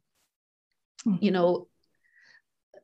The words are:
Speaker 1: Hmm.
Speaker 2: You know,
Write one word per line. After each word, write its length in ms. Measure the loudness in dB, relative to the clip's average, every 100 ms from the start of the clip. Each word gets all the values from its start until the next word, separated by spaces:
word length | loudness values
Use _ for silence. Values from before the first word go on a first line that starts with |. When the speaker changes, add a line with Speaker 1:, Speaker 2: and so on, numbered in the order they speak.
| _ _ _ _ _ _ _ _ _ -8
Speaker 1:
Hmm. 120 | -4 0
Speaker 2:
You 120 | 0
know, 360 | 2 2 0 -6 _ _ _ _ _ -20 -20 _ _ _ -20